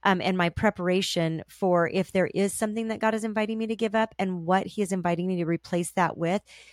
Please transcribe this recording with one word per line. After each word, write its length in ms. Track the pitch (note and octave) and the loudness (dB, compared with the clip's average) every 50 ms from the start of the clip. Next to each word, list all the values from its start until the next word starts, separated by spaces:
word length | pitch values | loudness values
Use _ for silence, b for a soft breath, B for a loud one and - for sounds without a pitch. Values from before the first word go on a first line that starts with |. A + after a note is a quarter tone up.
um, 180 | - G3+ F#3+ F3+ | 4 2 2 2
and 160 | G#2+ E3 F#3 | 2 0 0
my 140 | F#3 F3 E3+ | 2 0 0
preparation 920 | E3 - - G#3+ G3+ - F3+ F3+ F3+ F#3+ G3 - - F3 E3 D#3+ D#3+ D#3 - | 0 2 0 0 0 2 0 2 2 2 0 0 0 0 0 0 -2 -4 -6
for 400 | _ - - - F#3 F3+ F3 E3+ - | _ -8 -2 0 2 4 4 2 2
if 220 | - F#3+ F3+ - | 2 -2 -2 0
there 200 | - G3 F3+ - - | 2 0 0 2 2
is 180 | - G3 G3+ | 0 0 0
something 360 | - - A3+ G#3+ G#3+ A3+ A3+ | 0 -2 -4 -2 -2 -4 -4
that 120 | A3 A3 G#3+ | -4 -4 0
God 140 | - A3 A3+ | 0 0 0
is 100 | A3 G#3+ | 0 -4
inviting 360 | A3+ G#3 A3 G#3+ G#3+ A3+ A3 | -2 -2 -2 -2 -2 -2 -4
me 80 | A3+ | -4
to 80 | G#3+ A3+ | -4 -2
give 180 | G3+ A3+ G#3+ G3 | -2 -2 0 2
up 220 | A3+ A3 A3+ - | 0 0 0 -2
and 300 | - G3 F#3+ F#3 F3 E3 | -4 -4 -2 -2 -4 0
what 180 | E3 F#3 F#3+ F#3+ | 2 2 2 2
he 160 | F#3 - - | -2 -4 -4
is 100 | G#3 E3+ | -2 -2
inviting 360 | G3 F#3 E3+ F3 F3 E3 F3 | -2 -2 0 0 0 0 0
me 80 | F#3 F#3 | -2 -2
to 100 | F3 E3+ | -2 0
replace 460 | D#3+ E3+ E3 _ - - F3 F3 - | -2 -2 -4 _ -4 -2 -2 -2 -2
that 260 | - - F3 D#3+ - | 0 0 0 0 0
with, 240 | - E3+ E3 F3+ G#3 _ B B B B B | -2 -2 0 0 -2 _ B B B B B